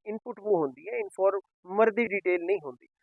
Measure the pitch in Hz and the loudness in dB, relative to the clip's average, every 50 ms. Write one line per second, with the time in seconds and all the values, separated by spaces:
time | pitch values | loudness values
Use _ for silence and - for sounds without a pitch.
0 | - 214 214 220 - 247 233 - 196 214 208 175 156 139 127 139 156 190 240 240 | -10 -8 -8 -8 -8 -12 -12 -6 -2 0 2 2 2 0 -4 -8 -10 -8 -6 -6
1 | 214 190 - - 190 196 196 196 - _ _ _ - 180 190 202 220 220 208 214 | -6 -6 -2 2 2 2 2 0 -4 _ _ _ -14 -4 2 2 4 4 4 2
2 | 233 214 190 202 - 180 180 180 170 175 202 190 147 139 127 123 _ _ _ _ | 0 0 -2 -2 0 0 0 0 0 0 -2 -2 -2 -6 -14 -14 _ _ _ _